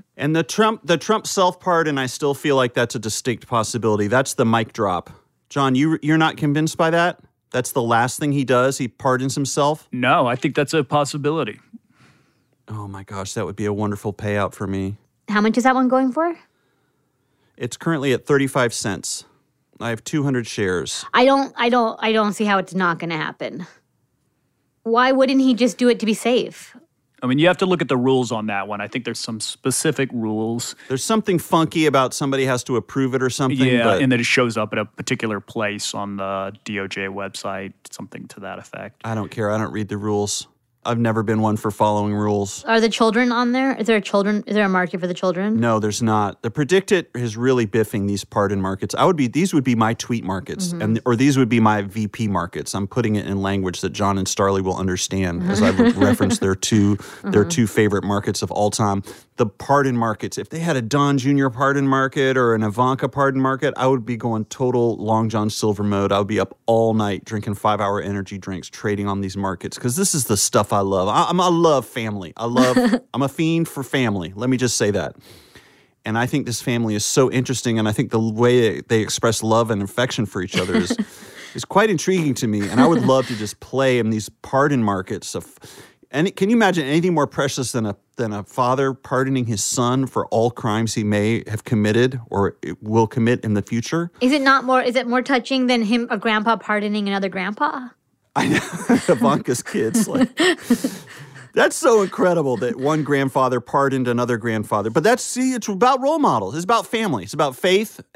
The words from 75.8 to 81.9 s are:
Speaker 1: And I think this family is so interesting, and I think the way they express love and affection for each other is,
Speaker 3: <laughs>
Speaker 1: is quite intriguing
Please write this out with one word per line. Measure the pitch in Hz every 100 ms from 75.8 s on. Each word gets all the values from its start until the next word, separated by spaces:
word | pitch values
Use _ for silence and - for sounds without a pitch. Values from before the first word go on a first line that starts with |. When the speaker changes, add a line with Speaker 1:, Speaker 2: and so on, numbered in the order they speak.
| _ _ -
Speaker 1:
And | 117
I | 123
think | 147 123
this | 113
family | - 117 113 104
is | -
so | 147 131
interesting, | 131 123 120 123 113
and | 107
I |
think | 107 110
the | 110
way | 113 110 120 123 110 71
they | - 113
express | 92 - - -
love | 110 110 113
and | 104
affection | 98 - 123 - 101
for | 101
each | 90 -
other | 92 226
is, | 180 - 208 - -
Speaker 3:
<laughs> | - -
Speaker 1:
is | - -
quite | 196
intriguing | 220